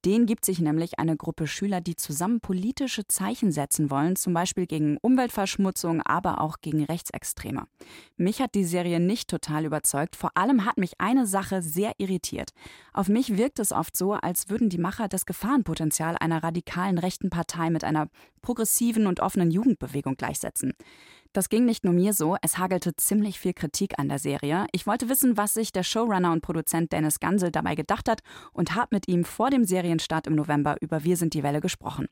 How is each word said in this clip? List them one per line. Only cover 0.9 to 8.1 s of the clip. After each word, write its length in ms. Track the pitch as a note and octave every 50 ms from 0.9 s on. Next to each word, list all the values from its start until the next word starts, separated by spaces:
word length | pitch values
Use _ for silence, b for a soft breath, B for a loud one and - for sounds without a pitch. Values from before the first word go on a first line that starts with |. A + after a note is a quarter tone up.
| - -
eine 180 | - E3 D#3+
Gruppe 300 | D3 - E3+ - - E3
Schüler, 340 | C#3+ - - G3+ G3+ G3 F3+
die 140 | E3+ F3+ E3
zusammen 440 | - - - D3 B2+ E3+ G3 A#3+ A3+
politische 680 | - - F#3 F3+ F#3 A3+ C4+ - C#4 B3 - - G3+
Zeichen 440 | - - - F#3 G3+ A#3+ - - G3
setzen 380 | D3 D3 C#3+ - - - D#3 C#3+
wollen, 260 | C#3+ C#3 D3 E3+ F#3
zum 180 | - - F#3 F3
Beispiel 340 | E3 F3+ F#3 - - F3+
gegen 300 | - D#3+ D#3 D3+ D3 D3 -
Umweltverschmutzung, 1000 | - A#3 C4 B3+ B3+ A#3 - - G3 F#3+ - - G3 F#3+ F#3 - - E3+ E3 D#3+ -
aber 360 | - C3+ E3+ - F3+ - -
auch 180 | - D#3 D#3 -
gegen 240 | - D#3 C#3+ D#3 D3
Rechtsextreme. 800 | - E3 F3 - - - - - - - - - - C3+ C3 - _ B B B B B B B B